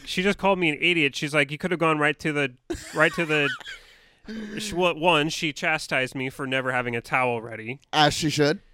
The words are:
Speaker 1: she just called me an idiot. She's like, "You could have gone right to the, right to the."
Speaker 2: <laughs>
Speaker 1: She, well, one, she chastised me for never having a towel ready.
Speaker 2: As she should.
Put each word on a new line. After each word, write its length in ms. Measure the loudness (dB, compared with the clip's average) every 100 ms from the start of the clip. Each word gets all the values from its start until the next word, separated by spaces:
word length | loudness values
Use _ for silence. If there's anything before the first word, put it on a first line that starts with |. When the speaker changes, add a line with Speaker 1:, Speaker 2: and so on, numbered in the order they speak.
Speaker 1:
she 180 | -2 -2
just 160 | 0 2
called 200 | 2 2
me 80 | 2
an 80 | 2
idiot. 360 | 0 2 2 0
She's 180 | -2
like, 160 | 0 0
"You 80 | -2
could 120 | -4
have 80 | 0
gone 180 | 2 2
right 180 | 0 0
to 120 | -2
the, 200 | -2 -2 -6 -10 -10 -6
right 180 | 2 2
to 100 | 2 0
the." 240 | 0 0
Speaker 2:
<laughs> 40 | -2 -10 -18 -20 -20 _ _ -16 -12 -10 -8
Speaker 1:
She, 160 | -6
well, 200 | 0 0 2
one, 300 | 4 4 2
she 240 | -2 -4
chastised 640 | -2 -2 -2 -2 -2 -2
me 160 | -4 -6
for 160 | -6 -4
never 260 | -2 0
having 240 | -2 -2 -4
a 60 |
towel 400 | -2 0 0 -2
ready. 360 | -6 -12 -12 -12 _
Speaker 2:
As 220 | 4 4
she 160 | 4 0
should. 300 | 2 2 2 -6